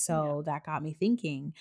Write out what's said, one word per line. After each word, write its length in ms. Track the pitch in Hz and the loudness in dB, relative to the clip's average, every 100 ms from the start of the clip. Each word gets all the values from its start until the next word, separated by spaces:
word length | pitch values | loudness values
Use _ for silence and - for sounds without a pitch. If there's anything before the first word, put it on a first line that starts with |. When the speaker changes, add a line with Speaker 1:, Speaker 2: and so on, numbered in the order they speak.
| - | 2
Speaker 1:
Yeah. 260 | 160 151 147 | 2 2 -2
Speaker 2:
so 60 | 151 | -2
that 180 | 147 - | -4 -4
got 160 | 151 | -4
me 100 | 156 | -4
thinking 600 | 151 202 240 160 139 143 - | 0 2 4 0 -4 -6 -10